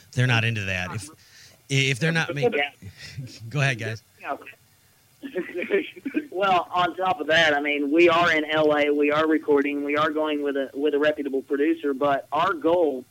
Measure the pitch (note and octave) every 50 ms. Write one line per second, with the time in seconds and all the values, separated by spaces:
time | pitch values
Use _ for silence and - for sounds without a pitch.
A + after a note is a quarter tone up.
0 | - - - B2 B2 B2+ A#2+ A2+ A2 A#2 A2+ G#2+ G2 F#2+ F#2+ F2+ F2+ F#2 - G#2+
1 | - - G2 _ - - - - - - - _ _ - C#3 C3+ C3+ C3 C#3 -
2 | E3 D#3+ E3 E3 D#3 - C3+ C#3+ C3+ - - C#3+ C#3+ C#3+ - - - - - -
3 | - - - - C3 A#2+ - - A2+ A2+ A#2+ D3 C3+ C3+ B2+ G#2+ A2+ A2 A2 G#2+
4 | _ _ _ - F#3 D#3 C#3 - - - - _ _ _ _ _ _ _ _ _
5 | _ _ _ - - C#4 C4+ - - - - F3 - - - - - - - -
6 | - C#4 - D#3+ D3+ - F#3 F3 G3+ G3 F#3 F3 D#3+ - - F3+ F3+ E3+ D3+ F3
7 | F#3 F#3 F3+ - D3 D3 D#3+ E3 E3 D#3 D3 C#3+ D3 D3 D3 C#3+ D3 C#3 D3 E3
8 | F3 E3+ E3 E3+ F3 E3+ D#3+ D#3 D3+ D3+ D#3 D#3 D#3 D3+ D3+ D3 D3 D3 D3 D3
9 | D3 D3 D3 D3+ D#3+ D#3 D#3+ D3+ - - D3 C#3+ C#3 C#3+ C#3+ C#3+ C#3+ C#3+ D3 D3
10 | D#3 D#3+ D3+ D#3 D#3 D#3 D3+ D3 C#3+ C#3+ C3+ C#3 C3+ B2+ - C3+ C#3+ D3+ C#3+ C#3+
11 | D3 D3+ D3+ - C3+ C#3 C3 C3+ B2+ - C#3+ C#3 C#3+ E3 E3 E3 D3+ D3 C#3 B2+
12 | D3 C#3+ C#3 C3 - - C#3 D3+ E3+ F#3+ F#3+ D3+ C#3 E3 E3+ F3+ E3+ D3 C3+ B2+
13 | B2 _